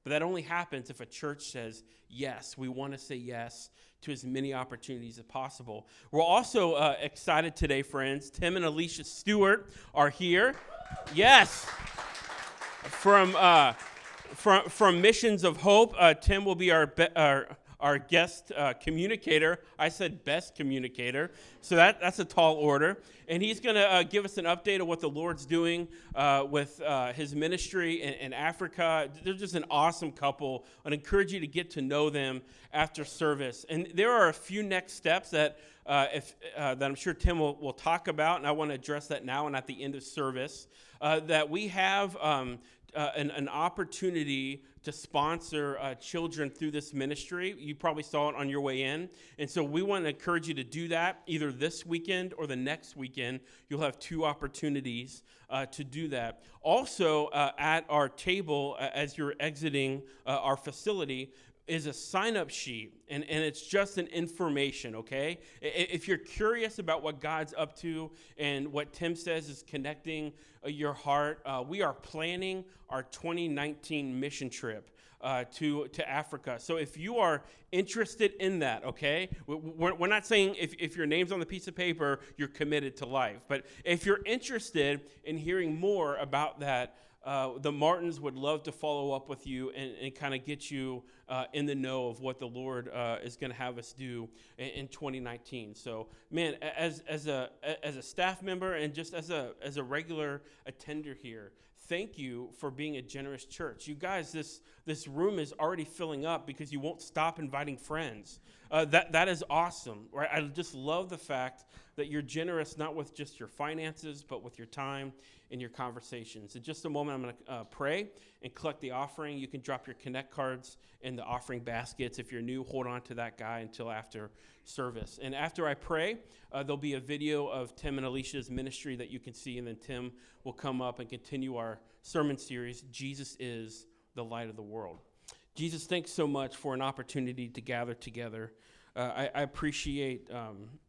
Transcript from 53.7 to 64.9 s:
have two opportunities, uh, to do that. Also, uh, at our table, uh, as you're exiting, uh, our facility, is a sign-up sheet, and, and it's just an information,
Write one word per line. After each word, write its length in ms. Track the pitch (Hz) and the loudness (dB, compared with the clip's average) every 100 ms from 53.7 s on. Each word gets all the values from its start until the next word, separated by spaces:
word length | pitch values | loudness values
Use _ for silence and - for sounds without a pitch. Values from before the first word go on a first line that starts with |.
| 147 | -2
have 180 | 147 - | -2 -2
two 240 | - 160 | -6 -2
opportunities, 1000 | 156 143 135 - 156 139 131 120 131 - - - - | 0 0 -6 -4 -2 -2 -2 -6 -8 -14 -20 -20 -6
uh, 160 | 131 135 | -4 -4
to 180 | - | -8
do 240 | 135 143 160 | -10 -6 -4
that. 340 | 131 117 - - - | -4 -6 -8 -18 -4
Also, 640 | 151 220 262 - 165 151 151 | 4 4 4 2 4 4 2
uh, 260 | 143 143 - | 2 2 2
at 260 | 151 160 156 | 2 2 2
our 200 | 147 139 | 2 2
table, 680 | - 180 190 156 143 139 - | 0 -2 0 0 0 0 -2
uh, 80 | 135 | -4
as 240 | 135 147 160 | -2 -4 -4
you're 180 | 143 143 | -4 -2
exiting, 640 | 151 143 156 139 135 135 135 - 127 | -4 -2 -2 0 0 -2 -8 -10 -2
uh, 40 | 135 | 0
our 140 | 139 139 | 2 0
facility, 760 | - - 208 196 143 131 131 - - _ - | -2 -6 -2 -2 -2 -4 -8 -14 -20 _ -6
is 180 | 165 147 | -4 -4
a 60 | |
sign-up 580 | 127 - 190 220 214 147 | -8 -4 -2 0 0 -2
sheet, 500 | - 135 113 110 - - | -6 -8 -8 -10 -16 -10
and, 140 | 147 | -6
and 220 | - 151 | -2 0
it's 200 | 156 147 | -2 -4
just 320 | - 196 196 196 | -2 0 0 -2
an 120 | 170 | -4
information, 880 | 165 165 - 170 143 139 - 120 | -4 -4 -2 -2 0 0 -2 -10